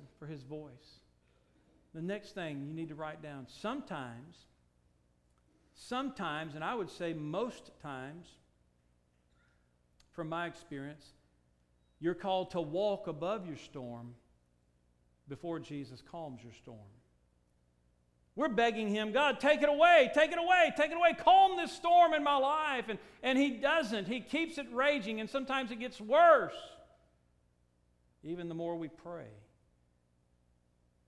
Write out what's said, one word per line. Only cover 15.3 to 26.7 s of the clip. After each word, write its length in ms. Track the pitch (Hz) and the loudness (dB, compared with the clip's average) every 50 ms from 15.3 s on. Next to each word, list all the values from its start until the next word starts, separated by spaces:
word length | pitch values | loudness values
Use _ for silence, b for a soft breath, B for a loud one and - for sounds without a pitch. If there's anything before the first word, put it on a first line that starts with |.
| 139 - - 170 165 156 | -14 -10 -8 -8 -8 -8
Jesus 420 | 131 - 151 143 135 120 127 117 - - | -8 -10 -10 -10 -10 -12 -16 -20 -20 -16
calms 320 | - 170 160 143 127 113 | -14 -12 -12 -12 -14 -16
your 120 | 117 117 104 | -18 -20 -20
storm. 240 | - - 127 117 107 104 98 107 - _ _ _ _ _ _ _ _ _ _ _ _ _ _ _ _ _ _ _ _ _ _ _ _ _ _ _ | -20 -20 -20 -20 -20 -20 -20 -20 -20 _ _ _ _ _ _ _ _ _ _ _ _ _ _ _ _ _ _ _ _ _ _ _ _ _ _ _
We're 140 | 214 294 311 | -2 -2 0
begging 400 | 214 226 233 233 214 220 220 208 | 2 2 2 2 2 0 -2 0
him, 240 | 208 214 214 214 | 0 0 -2 0
"God, 280 | 208 262 294 285 - - | 2 2 2 2 0 2
take 200 | 262 285 302 - | 2 2 4 4
it 80 | 285 294 | 4 2
away, 420 | 294 285 330 349 349 311 254 - - | 6 6 8 8 10 8 6 6 4
take 180 | 294 320 311 | 2 2 2
it 60 | 339 339 | 2 -2
away, 340 | 339 359 370 359 330 285 - | 2 4 6 6 6 4 4
take 160 | 294 302 302 | 0 0 0
it 60 | 330 | 2
away. 160 | 339 349 339 | 2 4 4
Calm 460 | - - - 339 370 381 392 381 370 349 | 2 4 6 8 10 10 8 8 6 0
this 120 | 330 - | -4 -4
storm 440 | - - - 339 349 349 339 320 311 | -6 -4 2 6 8 8 8 8 6
in 100 | 302 294 | 2 2
my 140 | 285 285 269 | 2 2 2
life." 500 | 262 277 302 311 311 294 269 240 - 226 | 2 2 0 0 0 0 -2 -2 -2 -4
And, 100 | 208 - B B B B | -8 -8 B B B B
and 140 | - 254 262 | -2 2 4
he 140 | 262 285 285 | 4 4 2
doesn't. 560 | 240 208 269 277 320 330 277 196 233 208 185 | 2 0 0 2 2 2 2 0 -4 -4 -4
He 140 | 185 247 247 | -4 -4 -6
keeps 340 | - - 269 320 330 320 - | -6 -4 -2 -2 -2 -2 -4
it 160 | 285 269 233 | -10 -10 -6
raging, 480 | 233 240 269 294 294 269 185 220 220 220 | -2 2 2 2 2 2 -2 -4 -6 -6
and 80 | 220 208 | -6 -6
sometimes 420 | - 269 262 262 269 269 262 208 | -6 -6 -4 -2 -4 -4 -4 -6
it 80 | 240 220 | -8 -8
gets 220 | 247 247 247 - | -8 -10 -10 -12
worse, 560 | 214 214 269 311 349 339 311 240 202 - - - - - | -4 2 4 6 8 8 8 6 4 0 -6 -12 -14 -16